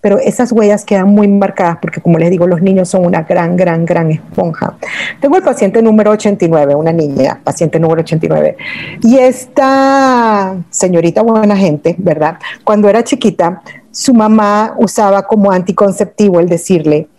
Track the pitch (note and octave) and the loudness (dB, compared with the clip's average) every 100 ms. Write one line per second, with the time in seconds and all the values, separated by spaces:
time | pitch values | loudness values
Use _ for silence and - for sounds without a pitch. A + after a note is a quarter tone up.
0 | G#3+ G3 - - A#3+ A3+ G#3+ G#3 - G3+ | 0 0 0 -2 0 2 2 0 0 0
1 | F#3+ G#3 G#3 G3 G3 - F3+ E3 E3 - | 2 2 4 2 0 -2 -2 -2 -8 -6
2 | F3 E3 E3 F3+ F3 E3+ F#3+ F#3+ F3+ F#3+ | 0 2 2 0 0 0 0 0 0 0
3 | F3+ F#3 D#3+ F3+ E3+ F3+ F3+ E3 E3 E3+ | 0 -2 -2 -2 0 0 0 0 0 0
4 | D#3+ D#3 - - F3 D#3+ - - - - | 0 -4 -6 -4 -4 -4 -8 -8 -12 -10
5 | - - C#4 F4+ F4+ B3 G3+ A3+ A3+ G#3+ | -10 -4 0 2 0 0 0 2 2 4
6 | G#3 G#3+ G#3+ G#3 E3+ E3 C#3+ C#3+ D#3+ E3 | 2 0 0 0 0 2 2 0 0 -2
7 | D3+ C#3 C4+ - - C#3 E3 E3 E3 D#3+ | -2 -2 -2 -2 -6 -2 -2 0 0 0
8 | D#3+ D#3 D#3+ D#3 D3+ - - - - - | -2 -4 -2 0 0 -4 -12 -14 -14 -2
9 | A3+ C4 B3+ B3+ - - C4+ C4+ C4+ C#4 | 2 4 4 0 -6 -2 0 2 2 2
10 | C4+ B3+ A3+ G#3 F#3+ F#3+ E3+ - F#3 F3 | 2 2 0 0 -2 -6 -10 -4 0 2
11 | E3 - A3+ A3+ G#3 G3+ F#3+ D3 D#3+ E3+ | 2 0 0 2 2 2 0 0 -4 -2
12 | F3+ D3+ D3+ E3 - - - G#3+ G#3 G#3 | -2 0 -2 -4 -16 -8 -2 2 4 2
13 | A#3 C#4 A3+ E3 E3+ F#3+ - - _ - | 0 -2 -2 0 -4 -4 -16 -20 _ -6
14 | - A#3+ G#3+ A3 G#3 G#3 A3 - G#3 - | 2 2 4 2 2 0 -2 -2 -4 0
15 | G#3 G3 G3 A3 G3+ F#3 F3+ F#3 G3+ F#3+ | 0 0 0 0 2 0 -2 0 0 0
16 | G3+ - G#3 F3 F3 E3+ - F#3 D3+ D3+ | -6 0 2 2 0 -2 -2 -2 0 -2
17 | D3+ | -4